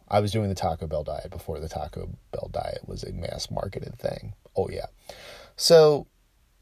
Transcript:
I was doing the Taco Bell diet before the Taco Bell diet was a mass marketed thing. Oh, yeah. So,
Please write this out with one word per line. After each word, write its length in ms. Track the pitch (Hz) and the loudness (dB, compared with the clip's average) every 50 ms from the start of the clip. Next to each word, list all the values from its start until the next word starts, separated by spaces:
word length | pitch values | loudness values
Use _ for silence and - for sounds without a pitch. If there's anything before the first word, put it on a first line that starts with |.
| _ - | _ 0
I 120 | - 104 | 2 2
was 120 | 104 101 | 2 2
doing 160 | 104 110 104 98 | 2 0 0 0
the 60 | 95 | 0
Taco 320 | - 95 87 82 - 85 | 0 -2 -2 -2 -2 -4
Bell 180 | 76 78 76 73 | -4 -4 -4 -4
diet 260 | 73 73 76 - 90 | -4 -6 -8 -8 -10
before 300 | - - - 95 78 - | -12 -10 -10 -8 -8 -8
the 80 | 78 80 | -8 -8
Taco 400 | - 76 71 - - - 50 - - - - _ | -6 -8 -8 -8 -8 -10 -10 -10 -12 -14 -14 _
Bell 180 | - - - - | -10 -8 -8 -6
diet 300 | 50 50 50 50 50 - - | -6 -6 -6 -6 -6 -8 -10
was 160 | - 50 - - | -12 -10 -10 -10
a 80 | - | -10
mass 380 | - 87 - - 50 - - - | -8 -8 -8 -8 -8 -8 -8 -6
marketed 480 | - - - 98 - - - - - - | -6 -6 -6 -6 -6 -8 -10 -10 -8 -6
thing. 340 | - - - - - 104 - - - - - | -6 -4 -4 -6 -10 -12 -14 -14 -18 -6 -2
Oh, 120 | - 90 - | -2 -2 -2
yeah. 160 | - - - - - _ _ - - - - - - - - - - | -4 -6 -8 -10 -12 _ _ -20 -18 -18 -18 -18 -18 -20 -20 -16 -6
So, 500 | - - - 165 160 156 151 147 - - - _ _ _ _ _ _ _ _ _ _ | 0 6 10 10 12 12 10 8 4 0 -8 _ _ _ _ _ _ _ _ _ _